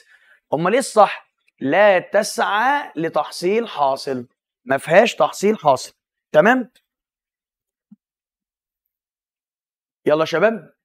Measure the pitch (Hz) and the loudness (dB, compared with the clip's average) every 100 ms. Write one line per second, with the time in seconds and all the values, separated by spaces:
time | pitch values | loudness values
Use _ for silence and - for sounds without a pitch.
0 | _ _ _ _ _ 139 175 240 - 214 | _ _ _ _ _ -4 0 -2 0 2
1 | 196 - - _ _ _ 135 170 208 185 | 2 2 -18 _ _ _ -2 4 4 4
2 | - 196 214 - 196 202 247 285 - - | 0 -2 -2 -4 -4 -2 0 -2 -6 -8
3 | 165 156 147 - 170 214 226 - 139 135 | -4 -4 -6 -6 -2 -2 -4 -4 -2 -2
4 | - 131 123 _ _ _ 120 135 - 175 | -6 -8 -10 _ _ _ -4 -4 2 2
5 | 233 - 151 - 196 214 151 127 - _ | 2 0 -2 0 -2 0 0 0 -4 _
6 | _ _ _ 151 190 262 240 _ _ _ | _ _ _ 2 4 2 -2 _ _ _
7 | _ _ _ _ _ _ _ _ _ - | _ _ _ _ _ _ _ _ _ -20
8 | _ _ _ _ _ _ _ _ _ _ | _ _ _ _ _ _ _ _ _ _
9 | _ _ _ _ _ _ _ _ _ _ | _ _ _ _ _ _ _ _ _ _
10 | - 151 160 160 208 226 - _ | -2 0 0 0 0 -2 -12 _